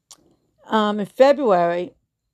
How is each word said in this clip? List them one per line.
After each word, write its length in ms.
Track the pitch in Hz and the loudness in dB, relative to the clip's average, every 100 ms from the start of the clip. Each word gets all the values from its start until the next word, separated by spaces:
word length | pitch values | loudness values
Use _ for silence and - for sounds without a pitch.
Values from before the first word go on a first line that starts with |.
| _ - _ _ _ _ 605 | _ -20 _ _ _ _ -6
um, 340 | 220 208 208 | -4 -2 -4
in 60 | 190 | -6
February, 840 | - 269 277 262 180 170 175 180 _ _ _ _ | 2 2 2 0 0 0 -4 -8 _ _ _ _